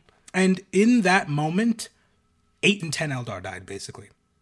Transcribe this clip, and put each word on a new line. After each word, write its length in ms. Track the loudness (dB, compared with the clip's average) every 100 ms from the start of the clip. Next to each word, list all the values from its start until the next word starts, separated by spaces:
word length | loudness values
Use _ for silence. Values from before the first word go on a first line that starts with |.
| _ _ -6
And 260 | 0 2 0 0
in 280 | 2 4 4
that 280 | 4 2 2
moment, 580 | -2 0 0 0 -2 -8 _ _ _ _ _ _ _
eight 200 | 0 0
and 100 | -4
ten 180 | -6 -4
Eldar 320 | -6 -8 -10
died, 220 | -10 -12
basically. 440 | -12 -12 -12 -16 -20 _ _ _